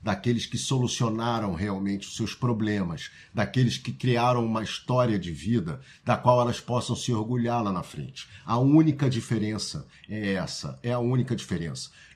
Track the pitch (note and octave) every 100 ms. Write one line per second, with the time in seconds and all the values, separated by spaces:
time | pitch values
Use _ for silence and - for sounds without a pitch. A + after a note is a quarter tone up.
0 | G#2 G2 B2 A#2+ - - - C3+ A#2+ -
1 | A#2 A2 A#2 A#2 G#2 E2 G#2 G2 G2 G2
2 | - - G#2+ - B2+ A2 G#2+ G#2 F2 D#2
3 | - - - - - C3 A#2 - - -
4 | B2+ A#2+ B2 B2 A2+ A2 G2+ - - B2+
5 | A#2 G#2 E2+ D2 F2 A#2 E2 C#2+ - -
6 | - G#2+ B2 B2 A#2+ A2 - A#2+ - A#2
7 | - A2 A2 B2 A#2 A#2+ G#2 F2+ D#2+ -
8 | C2 - - - - A#2+ C3+ D3+ D#3+ C3
9 | C#3 A2+ - A2+ G#2+ G#2+ - D2+ - -
10 | - G#2+ G2+ G2 D2+ - D2 C2 - B2
11 | A#2+ B2+ B2 A#2+ - F2 E2 C2 - -
12 | -